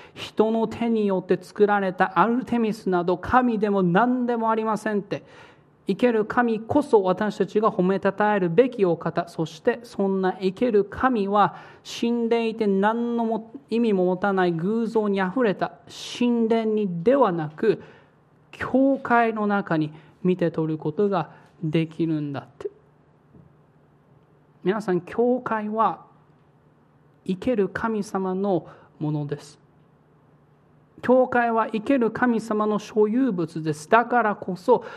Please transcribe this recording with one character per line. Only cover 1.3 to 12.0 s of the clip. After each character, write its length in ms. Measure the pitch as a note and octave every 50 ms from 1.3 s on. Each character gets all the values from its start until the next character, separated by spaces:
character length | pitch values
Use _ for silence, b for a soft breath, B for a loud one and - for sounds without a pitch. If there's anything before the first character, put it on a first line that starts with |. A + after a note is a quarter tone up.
| F#3 F3+
作 240 | - - - - G#3
ら 140 | G3+ G#3 G3+
れ 140 | G3 F#3+ F#3
た 260 | - F#3+ F#3 - E3+
ア 80 | F#3
ル 180 | A3+ A#3 B3+ B3+
テ 140 | - A#3 A#3+
ミ 120 | A3+ G#3+
ス 180 | G3 - - F#3+
な 140 | F#3 F3 F3
ど 140 | F3 F3+
神 400 | F3 - - - B3+ B3 B3 A3+
で 120 | G3+ G#3+ G#3
も 100 | G3+ G3
何 460 | F#3 F3 E3+ F#3+ A#3 B3 B3 B3+ B3
で 100 | A#3+ A#3+
も 140 | A#3 A3+ A3
あ 40 | A3+
り 80 | A3 A3
ま 140 | A3 G#3+
せ 160 | G#3+ - A3 G#3+
ん」 60 | G3+
っ 0 |
て。 220 | - - G3+ F3 B B B B B B B B B B _ _ _
生 80 | - G3
け 160 | F3+ B3 B3
る 140 | A#3 A3 G#3
神 340 | G#3+ - B3 B3 A#3 A3+ G#3+
こ 220 | A3+ - - D4
そ 200 | C#4 - - G#3+
私 360 | F#3+ F#3 F#3 F#3 G#3+ G#3 G3
た 80 | - G3
ち 160 | F3+ - G#3+
が 100 | A3 G#3+
褒 100 | G#3+ G3
め 180 | F3+ F#3 G3 F#3
た 100 | - G3
た 240 | F#3+ - G#3 G#3 G#3
え 60 | G3+
る 80 | F3+ F3
べ 200 | E3 F#3+ C4 C4
き 140 | C4 - G3
お 140 | F3 E3
方。 320 | E3 - E3 - F3 F3 -
そ 160 | - - D#3+
し 160 | - - -
て 180 | - B3 A#3 A#3 -
そ 220 | - - - G3
ん 160 | G3 F#3+ F#3+
な 120 | F#3+ F#3 F#3
生 180 | - F#3+ F#3+
け 180 | F#3+ - B3 B3+
る 140 | G#3 G3+ G3
神 460 | G3 - - - C4 B3+ G#3+ F#3+ G3
は、 260 | G3+ G#3 G3 E3+ B B B B B B
死 300 | - - - -